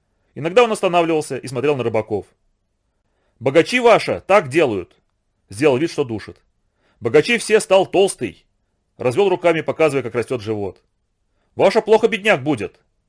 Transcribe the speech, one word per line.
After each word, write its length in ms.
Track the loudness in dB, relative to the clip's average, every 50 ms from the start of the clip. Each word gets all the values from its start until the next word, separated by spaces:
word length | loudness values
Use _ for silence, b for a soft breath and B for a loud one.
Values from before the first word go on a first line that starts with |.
| _ _ _ _ _ _ _
Иногда 280 | -10 -10 0 2 2 2
он 80 | 2
останавливался 640 | 0 -2 -2 0 0 0 0 0 0 -2 -4 -6 -10
и 100 | -10 -10
смотрел 280 | -8 -6 -4 -2 -2 -2
на 80 | 0 -2
рыбаков. 420 | -2 -2 -2 -4 -4 -6 -8 -8 _ _ _ _ _ _ _ _ _ _ _ _ _ _ _ _ _ _ _ _ _ _ _
"Богачи 400 | -4 2 2 2 2 2 0 2
ваша 420 | 4 4 4 4 2 -2 -6 -6
так 260 | 0 2 2 2 2
делают!" 480 | 0 0 0 0 0 0 -4 -6 -10 _ _ _ _ _ _ _ _ _ _ _ _
Сделал 280 | -6 0 2 2 2
вид, 140 | 2 -2 -4
что 140 | -4 -6 -6
душит. 360 | -6 -8 -10 -12 -16 -20 _ _ _ _ _ _ _ _ _ _ _ _ _
"Богачи 380 | -6 2 2 2 2 2 -2
все 220 | -2 0 0 0 0
стал 260 | 2 2 2 2 2
толстый!" 600 | 2 2 2 2 0 0 -6 -8 -8 -8 _ _ _ _ _ _ _ _ _ _ _ _
Развел 300 | -6 -4 -2 0 2 2
руками, 340 | 2 0 2 2 0 0 0
показывая, 420 | -2 -4 0 0 0 2 2 -2 -4
как 120 | -4 -4
растет 260 | -6 -4 -4 -6 -6
живот. 400 | -6 -6 -6 -6 -6 -8 -10 _ _ _ _ _ _ _ _ _ _ _ _ _ _ _ _
"Ваша 260 | 0 2 2 2 0
плохо 260 | 2 2 2 2 2
бедняк 360 | 0 -2 -2 0 0 0 0 0
будет. 360 | -4 -4 -4 -6 -10 -12 _ _ _ _ _ _